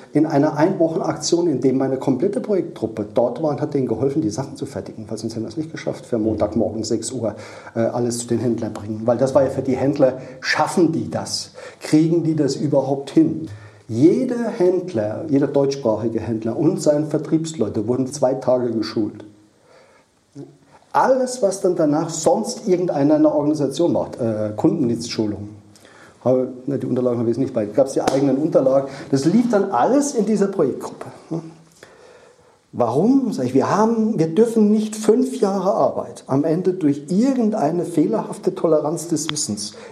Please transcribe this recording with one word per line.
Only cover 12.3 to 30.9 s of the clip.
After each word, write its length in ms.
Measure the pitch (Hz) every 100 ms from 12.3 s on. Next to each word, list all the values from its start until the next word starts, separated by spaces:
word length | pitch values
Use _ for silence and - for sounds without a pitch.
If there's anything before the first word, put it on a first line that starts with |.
| 147
das 200 | 139 -
überhaupt 540 | 147 139 135 139 -
hin? 380 | - 156 - - - - - -
Jeder 560 | 113 156 233 254 240 226 -
Händler, 680 | 180 180 - 107 104 110 165
jeder 180 | 135 139
deutschsprachige 720 | 143 139 139 117 104 113 113
Händler 360 | 110 110 113 143
und 240 | 160 190
seine 280 | 156 147 151
Vertriebsleute 800 | 147 - 160 160 - 104 110 107
wurden 180 | 127 127
zwei 300 | - 131 131
Tage 340 | - 127 123
geschult. 560 | 110 104 117 107 - - - _ _ _ - _ _ _ _ _ 139 139 - _ - _
Alles, 500 | 139 196 262 247 -
was 200 | 196 -
dann 140 | 185 175
danach 340 | 151 151 160
sonst 580 | - 170 196 214 - 185
irgendeiner 480 | 175 180 143 143 151
in 80 |
der 100 | 151
Organisation 600 | 147 143 151 135 139 170
macht, 260 | 104 - -
äh, 320 | 117 107 107 107
Kundendienstschulung, 960 | 160 196 120 113 - - 107 98 101 - - - - - - -
habe, 260 | 123 127 127 - -
ne, 120 | 135
die 100 | 131
Unterlagen 320 | 127 123 117
habe 100 | 117
ich 80 | 117
jetzt 60 |
nicht 100 | 135
bei, 120 | 117 104
gab's 280 | - -
die 80 | -
eigenen 360 | - 139 139 131
Unterlagen. 500 | 160 175 131 139 139 - -
Das 160 | 135 147
lief 240 | 208 233
dann 220 | 208 196
alles 420 | 120 156 277 277
in 120 | 233 208
dieser 220 | 208 196
Projektgruppe, 580 | - 139 - -